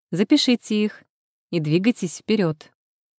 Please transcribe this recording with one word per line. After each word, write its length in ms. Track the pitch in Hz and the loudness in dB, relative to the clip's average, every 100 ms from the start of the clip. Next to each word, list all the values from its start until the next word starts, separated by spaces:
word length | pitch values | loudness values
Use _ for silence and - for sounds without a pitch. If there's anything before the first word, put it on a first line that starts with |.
| _ | _
Запишите 760 | 170 214 302 - 240 - 214 | -2 2 2 2 0 0 -2
их 200 | 214 - _ _ _ _ _ | -2 -6 _ _ _ _ _
и 100 | 170 | -4
двигайтесь 580 | 151 160 202 240 175 - | 0 0 2 -2 -4 -8
вперед. 520 | - 214 175 156 - _ _ _ _ | -4 -2 -2 -4 -12 _ _ _ _